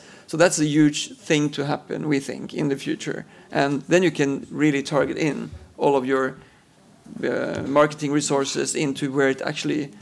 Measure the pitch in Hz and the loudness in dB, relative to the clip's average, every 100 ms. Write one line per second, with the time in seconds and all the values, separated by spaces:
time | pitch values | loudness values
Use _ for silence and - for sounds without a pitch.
0 | - - - 160 180 - 151 147 151 147 | -12 -20 -10 2 4 4 2 6 4 4
1 | - - - 151 147 147 143 143 - - | -8 -10 0 2 2 -2 -4 -4 -4 -6
2 | 160 139 139 131 135 - 151 139 143 160 | -2 -2 -2 -10 -8 -4 -2 -2 -4 -6
3 | 151 - - - - 143 143 143 - 175 | -6 -8 -10 -18 -8 -2 0 0 2 4
4 | 180 151 139 139 - 139 151 139 139 147 | 4 2 0 0 -6 0 0 2 0 0
5 | 139 - 156 123 151 - - - 156 139 | 0 0 -2 -2 -8 -12 -18 0 2 2
6 | 127 135 131 151 - _ _ _ _ - | 2 0 0 -6 -20 _ _ _ _ -20
7 | - - 127 127 127 - 135 143 151 151 | -18 -8 -4 -4 -4 -6 0 4 4 2
8 | 147 147 147 143 139 143 135 - 151 139 | -2 0 2 0 0 -2 -4 -2 -2 -2
9 | 143 139 135 135 147 151 151 147 143 - | -2 2 2 2 -4 -4 -2 -2 -4 -10